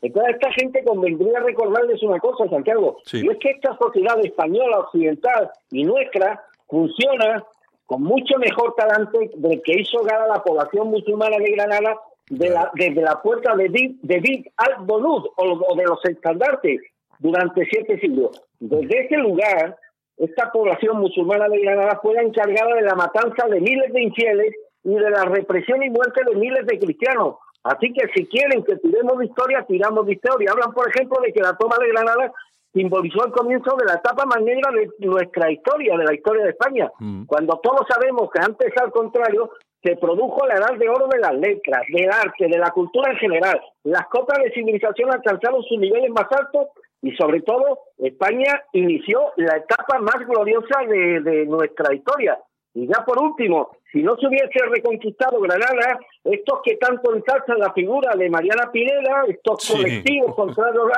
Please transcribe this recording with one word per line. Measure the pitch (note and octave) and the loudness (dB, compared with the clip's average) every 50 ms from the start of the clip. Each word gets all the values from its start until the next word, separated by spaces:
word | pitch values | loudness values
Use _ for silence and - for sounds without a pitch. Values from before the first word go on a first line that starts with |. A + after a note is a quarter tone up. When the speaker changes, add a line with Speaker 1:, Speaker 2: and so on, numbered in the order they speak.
Speaker 1:
Entonces | - A#2+ A#2+ G3+ A#3 A#3+ A#3 | -8 -4 0 0 0 0 0
a | |
esta | A#3+ C4+ C4 A3+ | 0 -2 -2 0
gente | B3 C4 C4 B3+ C4 C4 | -2 -2 0 -2 0 0
convendría | A#3 G#3+ F#3 F3+ F3 E3 D#3 F#3 A3 A#3+ A#3+ | 0 0 0 0 0 0 0 0 2 2 2
recordarles | A#3+ B3 G#3+ A3+ A3+ G3+ G#3 A#3+ A#3+ A#3+ A3+ - G#3+ | 0 -2 0 0 0 2 2 2 2 2 0 0 0
una | G#3 F#3 E3+ | 0 0 0
cosa, | - B3 B3 - A3 F#3 | 0 -2 0 0 -2 0
Santiago, | F#3 C#3+ - G#3+ A3+ A3+ F#3+ C#3 - - - | 0 -2 0 0 0 2 2 0 -2 -4 -14
Speaker 2:
Sí. | - - A#2 C#4+ | -8 -6 -2 0
Speaker 1:
y | G4+ | 0
es | A4 - | -2 0
que | - C#4 | -2 -2
esta | C4+ C4+ - C4 A3 | -2 0 -2 -4 0
sociedad | - B3 A3 - G3 F#3 A3+ A#3 A3 G#3 | 0 -2 0 2 0 2 2 2 2 0
española, | F3 - - D#3+ D#3 F#3 A3+ C4 B3 A3 G3 | -2 0 -2 -2 0 0 0 2 2 2 0
occidental | - - - E3+ D#3+ D#3 D#3 D3+ - D#3 D3+ A3+ F#3+ - - _ _ - | -2 0 -2 0 0 0 0 0 0 0 2 2 0 -2 -6 _ _ -8
y | C3 C3+ D3 | -4 -2 0
nuestra | E3+ A#3+ C#4 C4 - - G3 - G3+ G3+ - - - _ _ _ - | 0 2 0 0 0 0 0 0 0 -2 -4 -12 -20 _ _ _ -4
funciona | D3+ D#3+ E3 - - - B3 C#4 C4+ B3 A3 G#3+ A3+ G#3 G#3+ - _ _ _ _ _ _ _ | -2 0 0 0 -2 -2 0 0 2 2 2 2 0 -2 -6 -12 _ _ _ _ _ _ _
con | - C3 C3 - | -8 -4 -4 0
mucho | E3+ A#3+ C4+ B3+ - C#4 C4 | 0 0 0 2 0 0 2
mejor | B3 G#3+ - A#3+ A#3 A#3 A#3 | 2 0 0 0 -2 0 0
talante | A#3 G#3+ A3 G#3 G#3+ G#3+ G#3+ A3 A3+ A3 - - | 0 2 2 2 2 0 0 -2 -2 -2 -2 -6
del | D#3 C#3+ E3 D#3+ D#3+ - | -4 -2 -2 -2 0 0
que | D#3+ E3+ G3+ | 0 0 0
hizo | G3 - A#3 A#3 G#3+ | 0 -2 -2 -2 0
gala | G#3+ A3 A3 A3 | 0 0 0 0
la | A3 G#3 G3 G3+ | 0 0 0 0
población | F#3 D#3 D3+ D3 - G3 G3+ A3 A3 | 0 0 0 -2 -2 -2 -2 -2 0
musulmana | G#3+ G#3 G#3+ G#3+ G#3 G#3+ G#3+ G#3+ G#3+ | -2 -4 -2 -2 -2 0 0 0 0
de | G#3 G#3 G#3 G#3 | 0 0 0 0
Granada | G3+ G#3 G#3 G#3 G#3 G#3 A3 G#3+ G#3+ - - _ _ _ - | 0 0 0 0 0 0 0 -2 -4 -10 -20 _ _ _ -12
de | C#4 B3+ - F3+ | -4 -2 0 2
la, | F3 | 2
Speaker 2:
Claro. | E3+ - - - | 2 0 -2 -2
Speaker 1:
desde | D#3 F3+ F3 C#3+ E3 D#3+ | -2 -2 0 0 0 0
la | D#3 D3+ D3+ | 0 0 0
puerta | - G#3+ A#3 A3+ A#3+ B3 - | 0 -2 -2 0 0 0 2
de | F#3+ F#3+ F#3 | 2 2 0
Bib, | E3+ B3 C4 C4 C4 - | 0 0 -2 -2 -4 -10
de | - C3+ - - | -4 -2 0 0
Bib | E3 C4 C4+ B3+ - - - | 0 -2 -4 -4 -8 -12 -4
al-Bolud, | - A#3 C4+ C4 G#3+ F#3+ F#3+ G#3+ G#3+ B3+ E4 D#4 G#3 G3 G3+ - | -2 0 0 0 -2 -2 -2 0 0 2 0 0 0 -2 -6 -4
o, | - F#3 | -2 0
o | F#3 F3 E3 F3+ F3+ F3 | 0 0 0 0 0 0
de | E3+ F3+ | 2 2
los | F3 E3 - - | 0 0 0 -2
estandartes, | F3+ F3 - - E3 E3 F3 B3 C#4+ F#3+ C4+ - D#3 C3 - - - _ _ _ _ _ _ | -4 -4 -2 -2 -2 0 0 0 0 0 0 0 -2 -2 -2 -6 -12 _ _ _ _ _ _
durante | - E3 E3+ F3+ F#3 F3 F3+ F#3 E3 - | -2 0 0 2 0 0 0 -2 -2 0
siete | G#3+ A3 G#3+ - G#3 - | -2 -4 0 -2 -4 -2
siglos. | G#3 E3 C3 C3+ B2 G#2+ - - _ _ _ - | 0 -2 0 0 0 -2 -2 -6 _ _ _ -14
Desde | A#2+ G#2+ F#3 F#3+ F#3 - A3 C4 B3+ | -6 -2 -2 -2 0 0 0 -2 0
ese | B3+ D4+ D4+ | 0 0 0
lugar, | C4 G#3 F3+ E3+ G#3+ G#3 F#3+ E3 D#3+ F3+ F3+ - _ _ _ _ _ _ _ | 0 0 0 2 2 2 2 2 0 -2 -4 -12 _ _ _ _ _ _ _
esta | - D#3+ D#3+ - - A#3 A#3 | -4 -4 -4 -2 -2 -4 0
población | - A3+ G#3+ G3 E3 - A3+ A3 A3 G#3 | 0 0 2 2 0 0 0 -2 0 0
musulmana | G3 F3+ - F#3 F3 F3 G#3 G#3 G#3 G#3 | 0 0 0 0 0 2 2 2 2 2
de | G#3 G3+ | 2 2
Granada | G3+ G3+ G3+ G3+ G3 G#3 G3+ G#3 G#3 | 2 2 2 2 2 2 0 0 0
fue | G#3+ A3 | 0 2
la | A#3 A#3 | 2 0
encargada | A3 A3 A3+ G#3 G3+ G3 A3 A3 A#3 A#3 | 0 0 0 0 2 2 2 2 2 2
de | A3+ G#3+ | 2 2
la | G3 F#3 | 2 2
matanza | F3+ F3 F3 - A3 A#3 A#3 A3+ B3 A#3+ | 0 0 0 0 0 0 0 0 -2 0
de | A3+ G#3 F3 | 0 2 2
miles | F3 A#3 C4 C4+ C4+ C4 A#3 | 2 0 2 0 0 0 0
de | B3+ A#3+ | -2 -2
infieles | A3 - A3+ A3+ A3+ G#3 G3+ G#3+ G#3+ - - - _ _ _ - | -2 -2 0 0 2 2 2 0 0 -2 -6 -20 _ _ _ -4
y | F#3 G3+ | -2 0
de | G#3+ G#3+ G#3+ | 2 2 2
la | G#3 G3+ F#3 | 2 2 2
represión | F#3 F#3+ G3 F#3+ G3 F#3 F#3 - - B3+ C4+ C4+ | 2 0 -2 0 0 -2 -2 0 0 0 0 0
y | C4 | 0
muerte | A#3 A#3 B3+ A#3+ B3 C4 C4 A#3+ | 0 0 0 2 0 0 0 0
de | G#3 | 0
miles | G3 A3 B3+ C4 C4 G#3+ | 0 0 0 0 -2 0
de | A#3 A3 F3 | -2 -2 -2
cristianos. | G3 E3+ D3+ - A#3 C4 C4 A#3 F#3+ C#3+ - - - - _ _ - | -2 -4 -2 -2 0 0 0 0 0 -2 -4 -8 -20 -20 _ _ -4
Así | A#2+ C#3+ - A3+ B3 B3 | -4 -2 -2 -2 -2 0
que | C4+ A#3 - - | -2 -2 0 0
si | F#3+ E3+ | -2 -2
quieren | - G#3 B3 C#4+ C4+ C4+ A3 - | 0 0 0 2 2 0 0 0
que | - G3 | -2 -2
tiremos | - - E3 F3+ A3+ A#3+ B3 B3+ B3 | 0 0 0 2 2 2 0 0 0
de | B3 | -2
historia, | - - B3 B3+ B3+ C4+ B3+ - - | -4 -2 -2 -2 0 0 -2 -2 -2
tiramos | F#3 F3+ G3+ G#3+ G#3+ A3 G#3 | -2 0 0 0 0 0 0
de | G3 G3 | 0 -2
historia. | F#3+ - B3 C4 B3 G3+ F#3+ F#3+ | -2 0 0 0 2 2 0 2
Hablan, | B3 A#3+ A#3 A#3 | 0 0 -2 0
por | B3 B3 - | -2 -2 0
ejemplo, | - B3+ C4 C4 C4 C4 B3 | 0 0 0 0 0 0 0
de | A3 - | 0 0
que | G#3 | 2
la | F#3 F3+ F3+ | 0 0 0
toma | - A3 A#3 A#3+ A#3+ | 0 0 0 2 2
de | B3 A#3 | 2 2
Granada | A3+ A3+ A3+ A3+ A#3 B3 C4 A#3+ - - - _ _ _ _ _ - | 2 2 2 2 2 2 0 -2 -4 -12 -20 _ _ _ _ _ -2
simbolizó | F#3+ F#3+ F3+ F#3 F#3+ F3+ E3 - G#3 B3 | -2 0 2 0 0 -2 0 0 0 -2
el | A#3 - | 0 0
comienzo | B3 A#3 A#3+ B3+ B3 B3+ B3+ C4+ | 0 0 2 0 0 0 0 0
de | B3+ A#3+ | 0 2
la | F#3+ E3+ | 2 0
etapa | E3+ - A#3+ - C#4 C#4 | 0 0 -2 0 0 0
más | C4+ A#3+ A3+ G#3+ | 0 0 0 2
negra | A#3 B3 C4 C4+ C4+ A#3+ | 0 0 0 0 0 2
de | A3 G#3+ G#3+ - - G3+ | 0 -2 -2 -4 -6 -2
nuestra | F#3+ F#3 F#3 F3 F3+ - F3+ E3 D#3+ D#3 | 0 0 0 0 -2 -2 0 0 0 0
historia, | D#3 - - - D4+ C#4 G#3+ F3 | 0 0 -2 0 0 2 0 2
de | E3 D#3+ | 2 2
la | D3+ D3+ | 0 0
historia | D3+ - G#3+ G#3+ A3 G#3 | 0 0 0 2 2 2
de | F3 | 0
España. | - - A#3+ C4+ C4+ A#3 E3 - - - | 0 0 -2 -2 0 -2 -2 -2 -4 -10
Speaker 2:
Mm. | A2 G#2 G2 F#2+ A2 | -10 -10 -10 -10 -6
Speaker 1:
Cuando | - D3+ D3+ D#3+ D#3+ E3 - - | -2 -2 -2 0 0 -2 0 0
todos | A#3+ C4+ C#4 C4 - | 2 2 2 2 2
sabemos | B3 A#3 B3+ C4 B3+ A#3+ G3+ E3+ - | 0 2 2 0 2 0 -2 0 0
que | E3 F3 | 0 0
antes, | G#3 G#3+ - B3+ A3 - B3+ | 0 0 0 -2 0 2 0
al | B3+ A#3 | -2 0
contrario, | - A#3 A3+ G#3+ - B3 A#3 A3 G3+ G#3+ A3+ A3 - - _ _ _ _ - | 0 -2 -2 0 0 0 0 2 2 0 -2 -2 -6 -20 _ _ _ _ -2
se | F3+ F3 | -2 -2
produjo | F3 F3 E3+ E3+ G3 B3+ B3+ - - C#4 | 0 0 0 0 0 0 -2 0 0 0
la | C4 G#3+ | 2 2
edad | F#3+ G#3 B3 B3+ G#3+ | 2 2 0 0 0
de | A#3 A3+ | 0 2
oro | A#3+ C4 C4+ C4 | 2 2 2 2
de | C4 A#3+ | 2 2
las | G#3 E3 C3+ | 2 0 0
letras, | C3+ E3+ G#3 G3+ G3+ - - C3+ B2 - - - | 0 0 0 -2 -2 -2 -2 -2 -2 -2 -2 -2
del | F3 F#3 F#3+ | 0 0 2
arte, | G#3 A3+ G#3+ F#3+ - - F#3+ E3 | 2 0 0 -2 -2 -2 0 0
de | E3+ E3+ | 2 2
la | F3 F3 | 0 0
cultura | F3 F#3 F3 F3 - B3 C#4 C4+ B3+ | 0 -2 -4 0 0 0 0 0 0
en | - | 0
general. | A3+ G3 E3 E3 F3+ F#3+ E3+ - - - _ _ - | -2 0 0 2 2 2 0 0 -4 -8 _ _ -4
Las | D3 F3 F3 - - | -2 -2 -2 -2 -2
copas | - B3 B3+ B3 C#4+ C#4 C4+ | -2 -2 0 0 2 2 2
de | A3+ A#3+ | 0 -2
civilización | A#3+ A3+ A3 G#3+ G3+ A3+ G#3+ G#3 A3+ B3 C4 C4 | -2 -2 -2 0 0 0 -2 0 0 0 0 0
alcanzaron | B3 - A3 G3 F#3 G#3+ A#3+ C4 B3+ - | 0 0 0 -2 0 0 0 0 0 -2
sus | - A#3+ G#3+ | -2 -2 0
niveles | G3 G3 G#3+ A#3+ C4 B3 | 2 2 2 2 0 0
más | A3+ A3+ - B3 | 0 0 0 0
altos | C4+ C#4 C#4 C#4 - D4 C#4 C#4+ _ - - _ _ - - | 0 -2 -2 0 -2 -2 -2 -2 _ -20 -20 _ _ -10 -8
y, | - - | -8 -2
sobre | - F3+ - D#3 E3 - | 0 0 2 2 0 0
todo, | G#3+ A#3 B3+ C4+ C#4+ C4+ - - - _ - | 0 0 2 2 0 0 -2 -8 -20 _ -6
España | C3 C3 B2+ - G3 G3+ A3+ B3+ C4+ C#4 C#4+ C#4 C#4+ _ - | -6 -6 -4 -2 -2 -2 0 0 0 0 0 -2 -4 _ -2
inició | F#3 F3+ F3 D#3+ C#3+ - G3+ G#3+ C4 D4 - - | 0 2 2 0 -2 -2 -2 0 0 0 -2 -2
la | F3 E3 E3 D#3+ D#3+ | -2 0 0 0 -2
etapa | D#3 - A3+ A#3+ - - C4+ B3 | 0 -2 -2 -2 0 -2 -2 0
más | G#3 G#3+ B3 B3 B3 | 0 0 -2 -2 -2
gloriosa | A#3 A#3+ A3 G#3 G#3 A3+ A#3 A3+ - C#4 C#4 B3+ A3 | -2 0 0 2 2 0 0 0 0 -2 -2 0 0
de, | G#3+ F#3+ F3+ F3 E3+ D#3+ | 0 2 2 2 0 0
de | D3 D#3+ D#3+ D#3 D3+ | 0 0 0 0 0
nuestra | D3 D#3 D#3+ D#3 D3+ - - D#3 C#3+ C#3 | 0 0 -2 -2 -2 -2 -2 0 0 0
historia. | C#3 - B3 C#4+ C#4+ A#3 E3 B2+ - - _ _ _ _ _ - | 0 -2 -2 -2 0 0 0 -2 -2 -6 _ _ _ _ _ -10
Y | A#2 B2 | -8 -4
ya | B2+ G3+ A#3 A3+ | -2 -2 -2 0
por | B3+ A#3+ B3+ | 0 0 0
último, | D4+ D#4 D4+ - A#3 G3 E3+ D#3 B2+ - - _ _ _ - | 0 -2 -2 -2 0 0 0 0 0 -4 -8 _ _ _ -2
si | D3 D#3 | 0 0
no | G3+ A#3+ | 0 0
se | - C#4 C4+ | 0 0 0
hubiese | C4 C4+ C4+ C4+ - B3+ B3 A3+ | 2 2 0 0 0 0 0 2
reconquistado | A#3 A3 A#3 A#3 A3+ A3 A3 G#3+ G#3 - C4 C4 B3 A3+ | 0 0 0 -2 -2 -2 -6 -8 -4 -2 -2 0 0 0
Granada, | G3 F3+ F3+ F#3+ A#3 B3+ C4 A#3+ A#3 B3+ B3 B3+ - _ _ _ - | 0 2 2 2 2 0 0 0 0 0 -2 -4 -8 _ _ _ -2
estos | D#3 G#3 G3+ - C#4 C4 C4 - | -2 -2 -2 0 -2 -4 -2 0
que | A#3+ G#3+ | -2 0
tanto | - B3 B3+ B3 B3 B3 A#3+ A3 | 2 2 0 0 0 0 0 0
ensalzan | G#3+ - B3+ C4+ C4 C4 - A#3 G#3+ | 0 0 0 0 0 2 0 0 2
la | G3+ F#3 - | 2 0 0
figura | F#3+ F3+ F#3+ B3 C#4+ C4 B3 G#3+ | 0 0 0 0 0 2 2 2
de | F#3 F#3 F3 | 2 2 2
Mariana | E3+ E3 E3 G3 G#3+ A#3+ A#3+ A#3+ A#3+ | 2 0 2 2 0 0 0 0 0
Pineda, | A#3 A#3+ C4 C#4 C#4+ C4 C4 C4+ C#4 C4+ A3 | -2 0 2 0 0 2 2 2 2 2 0
estos | F3+ - - A3 G#3+ G#3+ - | -2 -2 -2 -2 -2 -2 0
Speaker 2:
Sí. | - A3 | -2 0
Speaker 1:
colectivos | C#3 B2+ B2 A#2+ G#2 F2+ C4+ C#4+ C#4 B3+ - - | 2 2 0 0 -2 -2 0 0 0 0 -2 0
contrarios | G#3+ G3+ F3+ - G#3+ A3+ A#3+ A3+ A#3 A#3 A3+ B3 | -2 -2 -2 0 -2 -2 0 2 2 0 2 0